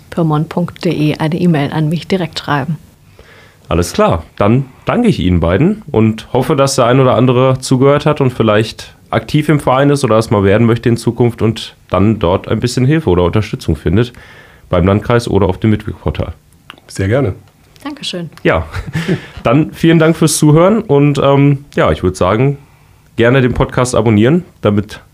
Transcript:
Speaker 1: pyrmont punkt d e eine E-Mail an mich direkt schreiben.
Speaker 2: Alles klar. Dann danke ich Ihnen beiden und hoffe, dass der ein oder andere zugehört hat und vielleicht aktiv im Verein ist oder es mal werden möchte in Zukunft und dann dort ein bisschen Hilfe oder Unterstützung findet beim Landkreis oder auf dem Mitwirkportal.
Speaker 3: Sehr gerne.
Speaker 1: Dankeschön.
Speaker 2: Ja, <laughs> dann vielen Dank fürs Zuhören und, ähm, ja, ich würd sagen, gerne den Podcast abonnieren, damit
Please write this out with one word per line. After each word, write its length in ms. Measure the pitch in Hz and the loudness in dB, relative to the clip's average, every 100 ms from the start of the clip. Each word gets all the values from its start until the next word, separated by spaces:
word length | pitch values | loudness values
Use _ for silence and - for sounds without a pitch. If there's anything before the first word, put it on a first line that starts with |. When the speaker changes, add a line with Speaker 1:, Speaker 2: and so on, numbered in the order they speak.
| - | -10
Speaker 1:
pyrmont 380 | - 160 151 160 | -4 -2 0 -2
punkt 360 | 180 175 - 170 | -4 -6 -4 -4
d 60 | |
e 240 | 147 151 - | -2 -2 -2
eine 240 | 160 170 | -4 0
E-Mail 340 | 180 151 143 | 0 0 -2
an 160 | 156 151 | -2 -4
mich 180 | 165 - | -4 -4
direkt 300 | 190 160 - | -4 -4 -10
schreiben. 400 | - 147 139 151 - _ _ - - - - _ - | -4 -4 -4 -8 -12 _ _ -20 -20 -20 -20 _ -4
Speaker 2:
Alles 240 | 85 85 | -2 -2
klar. 300 | - 208 87 - - | 0 0 0 -6 -2
Dann 300 | 104 127 135 - - | 2 2 -2 -10 -4
danke 220 | 220 240 | 0 0
ich 120 | 131 | 0
Ihnen 200 | 87 90 | 0 0
beiden 420 | 82 98 175 208 - | 2 2 0 -2 -4
und 420 | 110 110 110 - | 0 0 0 -4
hoffe, 220 | 127 135 139 | -4 0 0
dass 200 | 135 - | 0 2
der 100 | 117 | 2
ein 140 | 131 | 4
oder 160 | 131 110 | 4 2
andere 420 | 127 123 131 127 | 2 2 2 0
zugehört 460 | - 131 139 147 151 | -2 2 4 2 0
hat 140 | 147 | 0
und 120 | 131 | -2
vielleicht 640 | - 113 107 113 - - - - | 0 2 2 0 -8 -20 -20 -6
aktiv 380 | 113 - 147 147 | -6 -2 -2 0
im 120 | 143 | 0
Verein 300 | - 131 143 | 0 2 2
ist 140 | 139 | 0
oder 140 | 113 110 | 2 0
es 140 | - | 2
mal 120 | 104 | 0
werden 240 | 98 107 113 | 2 2 2
möchte 220 | 117 120 | 2 0
in 80 | 113 | -2
Zukunft 440 | 120 117 120 - | -2 0 -2 0
und 340 | 110 110 - - - | -4 -4 -12 -18 -4
dann 300 | 90 104 101 | 0 2 2
dort 280 | 85 101 - | 0 -2 -2
ein 120 | 113 | -4
bisschen 260 | 123 127 127 | -2 -2 0
Hilfe 240 | 160 120 | 0 0
oder 140 | 87 | 2
Unterstützung 520 | 87 107 - - - 78 | 2 0 -4 -8 -4 -4
findet 360 | 80 98 123 - - - - - - | 0 0 -2 -6 -20 -20 -20 -20 -4
beim 160 | 90 92 | 0 2
Landkreis 420 | 101 - 120 - | 0 0 -2 0
oder 200 | 95 95 | 0 0
auf 120 | 92 | 0
dem 100 | 110 | 0
Mitwirkportal. 640 | 107 - 87 78 - - - _ _ _ - - | -2 -4 -8 -6 -6 -8 -10 _ _ _ -20 -16
Speaker 3:
Sehr 200 | - 98 | -6 -2
gerne. 260 | 131 117 - - _ _ - | 0 -2 -6 -16 _ _ -16
Speaker 1:
Dankeschön. 460 | 285 285 - 180 165 - | -14 -12 -12 -10 -12 -6
Speaker 2:
Ja, 220 | - 85 80 - - 165 | -2 -2 -4 -12 -8 -8
<laughs> 400 | 170 160 - - | -4 -6 -8 -6
dann 280 | 120 139 160 | 0 0 0
vielen 260 | - 160 165 | 0 2 4
Dank 200 | 160 165 | 2 2
fürs 200 | 160 - | 0 2
Zuhören 440 | 151 156 185 220 | 4 4 4 2
und, 380 | - 143 147 139 | 0 2 2 2
ähm, 420 | 139 143 143 139 - - | 2 4 2 0 -4 -2
ja, 160 | 120 | 0
ich 120 | 80 | 0
würd 140 | 90 - | -2 0
sagen, 400 | 90 110 139 139 - _ _ _ _ - | 0 2 0 -2 -12 _ _ _ _ 0
gerne 260 | 117 135 | 2 2
den 120 | 127 | 0
Podcast 420 | - 127 - 123 117 | 0 -2 -2 0 0
abonnieren, 480 | 113 104 117 175 - _ | 2 4 4 2 -2 _
damit 380 | 104 104 95 - - | -2 -2 -4 -16 -20